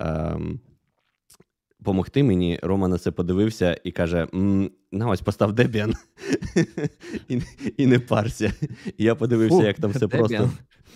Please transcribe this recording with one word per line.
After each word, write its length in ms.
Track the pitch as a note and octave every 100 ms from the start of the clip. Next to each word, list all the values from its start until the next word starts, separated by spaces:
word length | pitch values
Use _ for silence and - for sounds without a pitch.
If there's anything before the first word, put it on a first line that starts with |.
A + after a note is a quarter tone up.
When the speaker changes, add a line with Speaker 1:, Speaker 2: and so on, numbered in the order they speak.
Speaker 1:
ем, 600 | D#2+ D#2 D#2+ D#2+ D#2+ - - _ _ _ _ _ _ - _ _ _ _
помогти 380 | G2+ F#2+ F2 C3+
мені. 360 | C#3 F2+ F2 E2+
Рома 260 | E2 G2 F#2
на 100 | F2
це 120 | -
подивився 720 | - F2 F#2 A2 - F2+ D#2
і 80 | F2+
каже: 340 | - E2+ E2+ D#2+
«М, 360 | F2+ G2 G2 G2 - _
на 160 | G2 A#2
ось, 120 | F#2+
постав 320 | - - G#2
Debian». 420 | G#2+ B2+ A2 G#2+ - - - - - - F3
<laughs> 720 | D#3+ - D3 - F4 - -
І, 120 | B2+ - - C#4 -
і 100 | C3
не 120 | A#2+
парся. 540 | A#2+ G#2+ A2 - G#2 - D3+ - - -
І 60 |
я 100 | A2
подивився, 420 | A#2 A#2 A#2 A2 F3
Speaker 2:
Фу, 40 |
Speaker 1:
як 120 | G#2 G2
там 100 | G#2
все 160 | A#2+ G#2+
Speaker 2:
Debian. 120 | -
Speaker 1:
просто, 320 | A2 G#2+ B2+ - - _ _